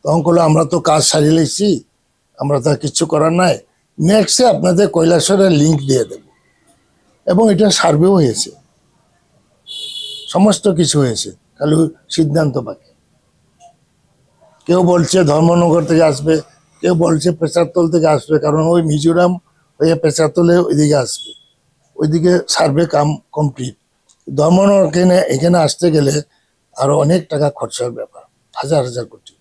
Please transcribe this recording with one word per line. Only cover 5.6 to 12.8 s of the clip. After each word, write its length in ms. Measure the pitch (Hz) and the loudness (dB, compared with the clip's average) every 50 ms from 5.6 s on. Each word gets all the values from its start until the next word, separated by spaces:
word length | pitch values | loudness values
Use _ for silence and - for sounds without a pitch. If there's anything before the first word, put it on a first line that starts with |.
| 147 160 160 143 | 2 2 2 0
দিয়ে 240 | 139 135 135 123 110 | 0 -2 -2 -2 -2
দেব।" 140 | - - - _ _ _ _ _ _ _ _ _ _ _ _ _ _ _ _ _ _ _ _ _ | -4 -8 -20 _ _ _ _ _ _ _ _ _ _ _ _ _ _ _ _ _ _ _ _ _
এবং 280 | - 180 190 226 220 196 | -2 0 2 4 2 4
এটা 160 | 160 214 202 | 2 2 0
সার্ভেও 440 | - - - 165 151 151 165 190 196 | 2 0 0 0 2 2 2 2 4
হয়েছে, 380 | 180 151 123 107 - - - - _ _ _ _ _ _ _ _ _ _ _ _ _ _ _ _ _ _ _ _ _ _ - - - - - - - - - - - - | 2 2 0 -2 -4 -8 -10 -12 _ _ _ _ _ _ _ _ _ _ _ _ _ _ _ _ _ _ _ _ _ _ -20 -18 -16 -16 -14 -14 -14 -14 -14 -16 -16 -16
সমস্ত 400 | - - 180 196 214 190 - - | -6 -2 0 2 2 0 0 -2
কিছু 320 | 208 175 156 175 139 - 147 | -2 0 0 -2 0 0 0
হয়েছে, 320 | 135 123 110 - - 98 | 0 0 -2 -6 -10 -12
খালি 440 | - _ _ _ _ _ 139 151 156 160 165 160 160 _ _ _ | -14 _ _ _ _ _ -2 0 0 0 0 -2 -4 _ _ _
সিদ্ধান্ত 480 | - - 160 147 143 165 156 143 123 | -2 -2 -2 0 0 0 0 0 -2
বাকি। 340 | 135 117 104 98 _ | -4 -8 -8 -16 _